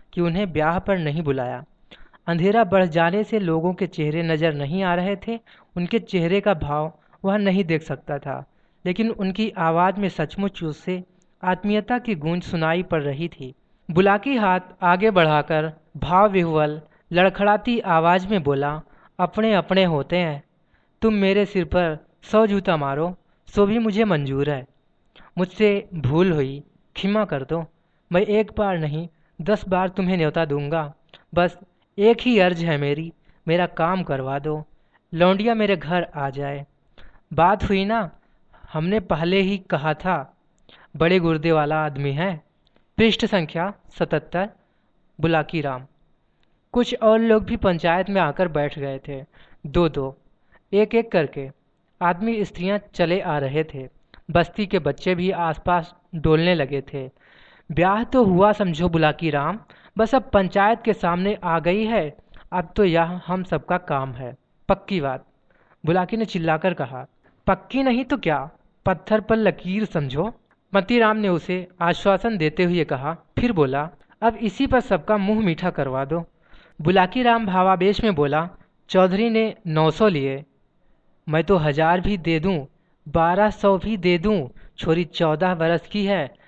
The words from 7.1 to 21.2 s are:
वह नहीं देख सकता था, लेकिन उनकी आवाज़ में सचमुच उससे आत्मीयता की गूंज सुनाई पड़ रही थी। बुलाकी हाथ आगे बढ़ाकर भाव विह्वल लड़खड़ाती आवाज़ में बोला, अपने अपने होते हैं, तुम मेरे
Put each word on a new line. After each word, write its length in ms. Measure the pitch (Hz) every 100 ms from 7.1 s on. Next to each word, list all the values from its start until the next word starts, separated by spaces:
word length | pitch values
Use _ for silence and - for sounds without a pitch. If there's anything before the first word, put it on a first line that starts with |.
| _ 196
वह 120 | 208
नहीं 260 | 196 190
देख 180 | 165 156
सकता 380 | - 135 - 143
था, 260 | 143 131 - _ _ _ 180
लेकिन 240 | 180 226
उनकी 400 | - 190 190 220 185
आवाज़ 380 | 165 165 185 196
में 100 | 185
सचमुच 540 | - 151 - 196 -
उससे 400 | 165 147 180 180 180 _ _ _
आत्मीयता 560 | 185 185 202 208 208 247
की 160 | 247 165
गूंज 280 | 156 175
सुनाई 400 | - 170 160 175
पड़ 200 | 185 160
रही 240 | 143 139 170
थी। 280 | - 131 - _ _ -
बुलाकी 440 | 165 196 202 277 254
हाथ 240 | 196 185 - -
आगे 300 | 175 180 220
बढ़ाकर 600 | 185 160 151 147 156 160 - _ 143
भाव 340 | 143 185 208
विह्वल 500 | 190 165 156 151 156 - _ -
लड़खड़ाती 680 | 170 185 190 208 208 240 233
आवाज़ 480 | 190 160 170 185 190
में 160 | 202
बोला, 380 | 143 139 143 156 - _ _ -
अपने 340 | 175 220 220
अपने 300 | 190 - 185
होते 340 | 180 147 139 175
हैं, 260 | 165 143 - _ _ _ _ -
तुम 120 | 220
मेरे 320 | 208